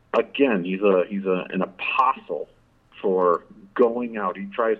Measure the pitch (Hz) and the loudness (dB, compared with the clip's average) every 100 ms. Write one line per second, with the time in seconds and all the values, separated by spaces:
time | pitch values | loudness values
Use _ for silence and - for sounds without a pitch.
0 | _ 120 - - 139 104 87 95 101 92 | _ -2 -2 0 2 2 -2 0 2 4
1 | 87 101 95 90 - 92 87 - - - | 2 -2 -2 -2 -2 -6 -6 -6 -8 0
2 | 131 - - 82 - _ _ _ _ - | 0 0 -6 -10 -10 _ _ _ _ -6
3 | 107 92 90 85 - - - - 120 117 | -2 2 2 2 -2 -20 -10 2 2 2
4 | 120 113 95 95 101 101 113 107 | -6 -6 -6 -6 -10 -4 -2 -2